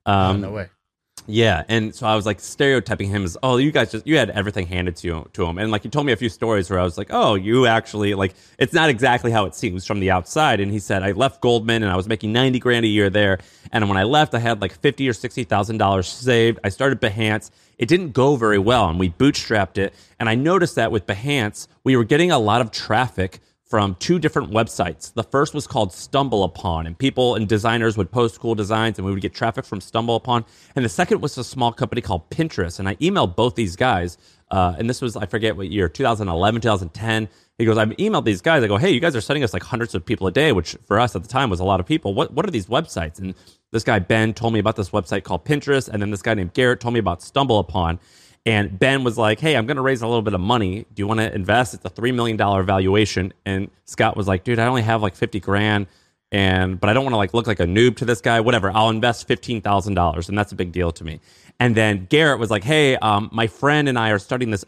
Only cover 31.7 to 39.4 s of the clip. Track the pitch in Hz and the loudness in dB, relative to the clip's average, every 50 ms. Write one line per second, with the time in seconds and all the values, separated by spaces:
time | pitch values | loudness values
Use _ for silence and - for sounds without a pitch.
31.7 | 113 - 135 - 113 120 - - 95 82 - - - 156 160 160 - 107 90 85 | -2 -2 -4 -4 -4 -4 -4 -4 -4 -6 -6 -6 -6 -4 -4 -4 -4 -4 -4 -4
32.7 | - - 95 98 - - 151 180 202 170 123 95 87 - 113 123 - 120 113 87 | -6 -6 -6 -6 -4 -2 0 0 0 0 0 0 0 0 0 0 0 -2 -4 -4
33.7 | 87 - 123 127 110 90 87 87 - - _ _ _ _ _ - - 95 90 87 | -2 -2 0 0 0 0 -2 -4 -8 -12 _ _ _ _ _ -4 0 0 2 0
34.7 | 85 - 113 117 127 - 135 117 101 117 104 - - 110 113 110 80 92 98 85 | 0 -2 -4 -4 -4 -4 -6 -6 -6 -6 -6 -6 -4 -2 -2 -2 -2 -4 -6 -4
35.7 | 98 101 92 80 - - 135 123 117 104 104 92 82 82 95 107 113 113 113 113 | -2 0 0 0 0 0 0 0 0 0 -2 -2 0 2 2 2 0 0 0 0
36.7 | 107 92 92 82 - 98 113 113 110 110 110 104 _ _ _ _ _ - 113 113 | 0 0 -2 -6 -10 -6 -4 -2 -2 -2 -4 -6 _ _ _ _ _ 0 2 2
37.7 | 107 113 107 110 - - 185 220 202 151 117 113 101 90 - 165 165 143 113 101 | 4 4 2 0 0 0 0 0 0 0 2 0 0 0 2 2 2 4 4 2
38.7 | 101 101 156 196 156 - 165 175 139 113 - - 143 151 | 2 2 2 2 2 2 2 0 0 -2 -2 -2 -2 0